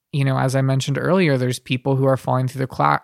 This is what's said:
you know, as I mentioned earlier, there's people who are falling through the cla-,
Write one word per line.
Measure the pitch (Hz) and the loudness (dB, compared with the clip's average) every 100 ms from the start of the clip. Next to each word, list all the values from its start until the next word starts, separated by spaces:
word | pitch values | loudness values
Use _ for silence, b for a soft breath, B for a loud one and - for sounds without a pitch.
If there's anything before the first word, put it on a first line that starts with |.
| _ | _
you | 147 | -2
know, | 135 131 | 0 0
as | 131 135 | 0 0
I | |
mentioned | 135 135 139 135 | 0 0 -2 -2
earlier, | 131 185 170 135 | 0 2 2 2
there's | 123 123 | 0 -4
people | - 127 139 135 | -4 -4 0 0
who | 135 | 2
are | 131 | 0
falling | - 127 131 | 0 -2 -2
through | 127 | -4
the | 131 | -8
cla-, | - 143 143 | -2 0 0